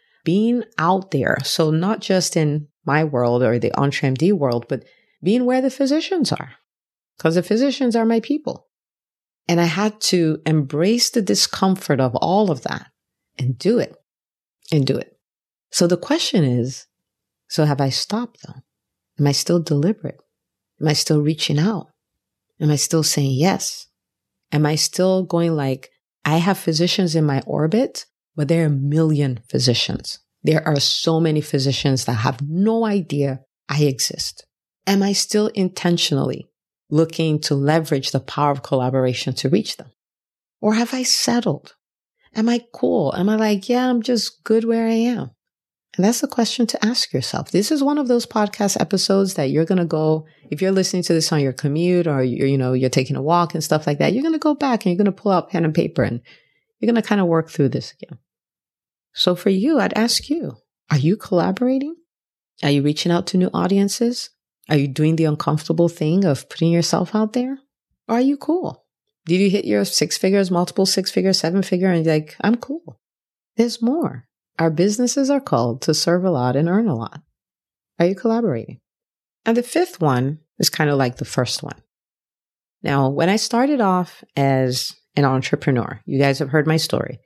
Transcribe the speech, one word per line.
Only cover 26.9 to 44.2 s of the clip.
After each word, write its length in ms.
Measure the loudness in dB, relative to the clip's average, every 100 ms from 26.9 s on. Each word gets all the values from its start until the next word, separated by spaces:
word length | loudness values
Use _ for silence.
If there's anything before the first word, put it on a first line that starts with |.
| 0 0 2
in 100 | 2
my 160 | 0 -2
orbit, 600 | -2 0 0 -2 -6 -18 _ _ -6
but 120 | 0
there 160 | 2
are 40 | 2
a 20 |
million 720 | 0 0 2 2 2 0 -4 -4
physicians. 680 | 0 2 2 0 -6 -8 -14 _ _
There 240 | 0 0 2
are 140 | 0
so 400 | 0 -2 0 2
many 220 | 2 0
physicians 640 | 0 -2 0 0 0 0 0
that 80 |
have 280 | -2 -2 -4
no 440 | -4 0 2 2 0
idea 560 | 0 -2 -2 -2 -4 _ _ -4
I 140 | 0
exist." 640 | 2 0 -4 -6 -10 -12 -20 _ _ _ 0
Am 160 | 2
I 80 | 2
still 360 | 0 0 0 0
intentionally 1040 | 0 -2 0 0 2 0 0 -2 -4 -12 _ _ _ -2
looking 500 | 0 0 0 0 0
to 160 | -2 0
leverage 560 | 2 2 2 -2 -2
the 80 | -4
power 300 | -4 -2 0
of 120 | 0
collaboration 720 | -2 -2 0 0 0 -2 -4
to 160 | -4 0
reach 260 | 0 -2 -10
them? 160 | -16 _ _ _ _ _ _ _
Or 140 | -2 0
have 180 | -2
I 100 | -4
settled? 720 | -2 -2 0 0 0 -4 -8 _ _ _ _ _ _
Am 140 | -2 0
I 140 | 0 -4
cool? 400 | -4 0 0 0 0
Am 100 | 0
I 80 | 0
like, 320 | 0 0 0
"Yeah, 220 | 0 0
I'm 120 | 0
just 420 | 0 -2